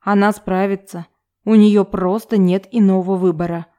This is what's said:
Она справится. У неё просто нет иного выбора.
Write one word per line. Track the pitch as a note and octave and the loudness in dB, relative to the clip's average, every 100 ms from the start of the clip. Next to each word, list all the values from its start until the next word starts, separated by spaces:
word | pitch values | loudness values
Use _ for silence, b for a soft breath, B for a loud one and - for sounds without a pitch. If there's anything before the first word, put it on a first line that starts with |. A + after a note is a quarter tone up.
Она | - G3+ G3+ | 0 0 2
справится. | G#3 - F#3 G3 G3 G3 F3 E3+ _ _ _ | -2 -6 -4 -2 -4 -10 -18 -20 _ _ _
У | - | 0
неё | A3 G#3 G#3 | 4 4 4
просто | G3 G3 F3+ G#3 - A3 | 0 -2 -4 -4 -4 0
нет | F3+ F#3 - | 0 0 -4
иного | A#3+ G3+ F#3+ F3+ F#3+ | 0 2 2 -2 -2
выбора. | F#3 D#3+ E3+ E3+ E3 | -2 -2 -6 -8 -12